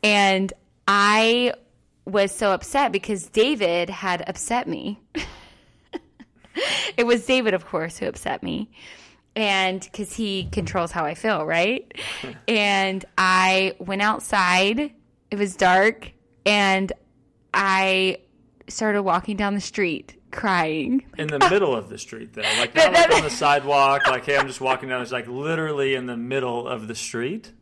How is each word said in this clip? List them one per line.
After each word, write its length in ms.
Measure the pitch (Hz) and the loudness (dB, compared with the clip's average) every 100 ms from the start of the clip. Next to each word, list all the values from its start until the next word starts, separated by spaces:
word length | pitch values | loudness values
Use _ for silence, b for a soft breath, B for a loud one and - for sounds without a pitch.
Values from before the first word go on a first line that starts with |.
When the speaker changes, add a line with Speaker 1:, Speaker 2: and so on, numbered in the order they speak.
Speaker 1:
And 500 | 214 208 196 190 190 - _ _ - | 2 4 4 2 0 -6 _ _ 0
I 640 | 202 202 214 226 240 247 - _ _ _ _ | 2 4 4 4 2 0 -2 _ _ _ _
was 280 | - 202 196 - | -4 0 0 0
so 160 | 208 | 0
upset 400 | 180 - 277 277 | 0 0 0 0
because 360 | 196 - 202 - | -2 -4 -6 -4
David 600 | - 247 277 185 170 175 | 0 2 2 0 0 -2
had 400 | 185 190 175 - | -4 -4 -4 -4
upset 400 | 185 - 247 - | -8 -4 -4 -2
me. 320 | 165 - 208 _ | -6 -8 -10 _
<laughs> 80 | - B B B B B B B - _ _ - _ _ B 539 B B - | -10 B B B B B B B -14 _ _ -20 _ _ B -2 B B -2
It 80 | 233 | 2
was 200 | 240 240 | 2 2
David, 280 | 262 220 | 0 2
of 120 | 185 - | -2 -2
course, 320 | 165 160 - | -6 -6 -6
who 100 | - | -8
upset 360 | - - - | -6 -8 -6
me. 260 | - - 214 B B B B B _ - | -6 -6 -8 B B B B B _ -4
And 520 | 214 196 190 185 - | 0 0 0 -4 -10
'cause 200 | - 202 | -12 -10
he 360 | - 214 190 - | -6 -4 -4 -4
controls 400 | - 165 190 170 | -6 -4 -2 -2
how 140 | 175 151 | -4 -4
I 80 | 165 | -4
feel, 300 | 220 190 156 | -2 -2 0
right? 460 | 165 185 262 - - B B | 0 2 0 -6 -12 B B
Speaker 2:
<laughs> 260 | 131 B - | -12 B -2
Speaker 1:
And 560 | 220 202 196 190 190 - - | 0 2 2 0 -4 -6 0
I 580 | 196 185 185 190 190 - | 2 4 4 4 0 -4
went 220 | 180 196 | -6 0
outside. 880 | 208 220 - 208 180 185 196 226 294 _ _ _ _ | 0 0 -2 0 2 4 2 0 -4 _ _ _ _
It 80 | 202 | -4
was 160 | 202 185 | -4 2
dark. 560 | 185 185 208 220 - _ _ _ - | 4 6 4 2 -14 _ _ _ 0
And 460 | 208 196 190 190 - _ _ _ _ _ | 2 4 2 0 -6 _ _ _ _ _
I 640 | - 196 190 190 190 190 - _ _ _ _ - | 0 2 2 2 2 0 -2 _ _ _ _ -14
started 360 | - 220 202 | -4 0 0
walking 340 | 190 170 185 202 | 0 0 -2 -4
down 160 | 202 | -2
the 80 | 202 | -2
street 560 | - - 185 156 - - _ | -6 -4 -2 -4 -10 -20 _
crying. 720 | - 220 180 160 156 147 262 - - | -6 0 0 0 -2 -2 -2 -4 -8
Speaker 2:
In 100 | 151 | -6
the 120 | 147 | 2
middle 340 | - 196 180 120 | 2 4 2 -2
of 120 | 98 | -6
the 80 | 107 | -16
street, 360 | - 113 113 | -14 -16 -14
though. 80 | - 104 - | -6 -4 -2
Like, 140 | 240 | 0
Speaker 1:
<laughs> 20 | 320 | 4
But 160 | 320 | 6
Speaker 2:
not, 20 | |
like, 160 | 339 339 | 8 6
Speaker 1:
that 40 | 453 | 6
Speaker 2:
on 60 | |
the 60 | 151 | 2
sidewalk. 760 | - 151 143 135 143 139 139 139 | 0 2 2 4 4 6 4 2
Like, 180 | 127 131 | 0 0
"Hey, 120 | 139 | 0
I'm 100 | 135 | 0
just 120 | 127 | -2
walking 280 | 131 127 135 | -2 -2 -2
down." 120 | 127 | -4
It's, 100 | 120 | -4
like, 160 | 123 117 | -6 -6
literally 680 | 123 147 165 156 147 135 131 | -6 -4 -2 -2 0 0 0
in 100 | 123 | -4
the 100 | 120 | -8
middle 500 | 120 135 127 120 120 | -4 -4 -2 -4 -6
of 200 | 123 107 | -8 -8
the 60 | 110 | -10
street. 560 | - 113 123 214 - - | -8 -6 -6 -8 -12 -20